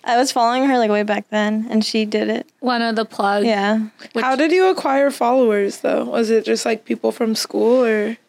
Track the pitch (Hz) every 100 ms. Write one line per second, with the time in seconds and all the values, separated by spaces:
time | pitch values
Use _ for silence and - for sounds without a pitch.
0 | - 240 262 254 233 247 277 254 220 208
1 | 208 208 - 214 214 214 226 220 214 220
2 | 214 214 214 226 - _ 254 240 233 226
3 | 220 - 202 202 233 208 202 220 214 _
4 | - 233 254 262 311 370 381 370 302 269
5 | 277 - 240 262 240 208 202 - - -
6 | 240 233 220 226 214 226 - 220 - 226
7 | 220 220 233 220 - 202 214 254 233 214
8 | 214 226